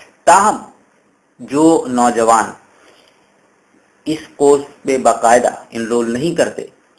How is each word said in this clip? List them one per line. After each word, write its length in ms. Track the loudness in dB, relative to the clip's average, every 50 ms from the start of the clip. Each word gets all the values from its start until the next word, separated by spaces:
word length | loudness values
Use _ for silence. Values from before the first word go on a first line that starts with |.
| -20 _ _ _ _ 2
ताहम 380 | 4 4 4 2 -2 -4 -8 -18 -20 _ _ _ _ _ _ _ _ _ _ _ _ -20
जो 460 | -12 -6 -2 2 2 4 2 2 0 -4
नौजवान 680 | -2 0 0 0 0 0 2 2 2 2 0 -2 -8 -16 _ _ _ _ _ _ _ _ _ _ _ _ _ _ _ _ _ _ _ _ _ _ _ _ _ _ _ _ _ -8
इस 200 | -8 -8 -10 -16 _ 0
कोर्स 280 | 2 2 2 2 0 -6 -18 _ -6
में 160 | -4 -4 0 0
बाकायदा 460 | 0 0 2 2 2 4 4 2 0 -4 -6 -12 -14 -12
enroll 380 | -10 -6 -4 -4 -4 -2 -4 -6
नहीं 220 | -6 -6 -4 -2
करते, 360 | -2 -4 -4 -6 -10 -14 -16 _ _ _ _ _